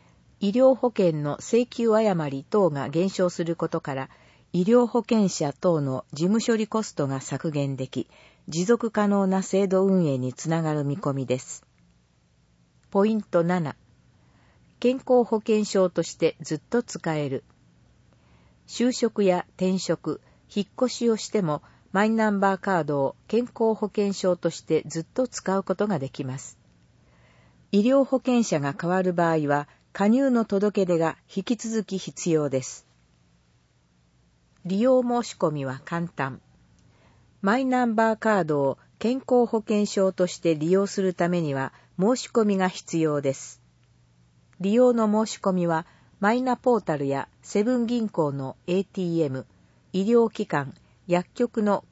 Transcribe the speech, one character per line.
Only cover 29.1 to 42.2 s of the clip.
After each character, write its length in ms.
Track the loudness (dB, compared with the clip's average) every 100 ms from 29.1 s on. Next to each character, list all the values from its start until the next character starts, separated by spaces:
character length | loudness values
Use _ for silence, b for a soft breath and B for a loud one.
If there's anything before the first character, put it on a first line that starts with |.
場 200 | 0 0
合 160 | 2 2
は、 200 | 0 -2 b _
加 160 | 0 2
入 220 | 4 4
の 140 | 2
届 380 | 0 0 0 0
け 40 | 0
出 120 | 2
が 180 | 0 -4 _
引 80 | -8
き 140 | -4 -4
続 280 | -4 -6
き 140 | -4 -8
必 320 | -8 -6 0
要 180 | 0 0
で 140 | -2
す。 240 | -4 -14 _ _ _ _ _ _ _ _ _ _ _ _ _ _ _ _ _ _
利 160 | -6 0
用 200 | 4 4
申 260 | 2 -2 -4
し 80 | -2
込 160 | -2
み 120 | -2
は 160 | -6 -8
簡 240 | -8 -6 -6
単。 320 | -6 -6 -8 _ _ _ _ b b b b b _
マ 180 | 0 0
イ 60 |
ナ 200 | 2 2
ン 100 | 2
バ 220 | 2 2 2
ー 20 |
カ 220 | 2 2
ー 40 |
ド 180 | 2 2
を 160 | 0 -2 b _
健 200 | -2 -2
康 280 | 2 2 4
保 140 | 0
険 260 | 0 0 0
証 240 | 2 0
と 160 | 2 -2
し 120 | 0
て 180 | 0 0
利 160 | 2
用 160 | 2 2
す 120 | 0
る 140 | -2
た 140 | 0 0
め 120 | 0
に 140 | -2
は、 180 | -4 -6 b b -2
申 160 | 0
し 120 | 0